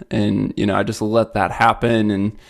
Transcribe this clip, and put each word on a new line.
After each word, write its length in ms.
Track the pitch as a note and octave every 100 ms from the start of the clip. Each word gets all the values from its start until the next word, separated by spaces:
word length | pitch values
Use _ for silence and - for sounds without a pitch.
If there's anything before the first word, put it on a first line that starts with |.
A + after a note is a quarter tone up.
| -
and, 440 | A2+ G#2 G2+ G2+ -
you 80 |
know, 100 | G#2 G2+
I 60 |
just 200 | G#2 A2
let 320 | G#2+ A2+ A2
that 160 | G#2 F2
happen, 600 | - A2+ G#2+ A#2+ A2+ G#2
and 220 | G2 G#2 -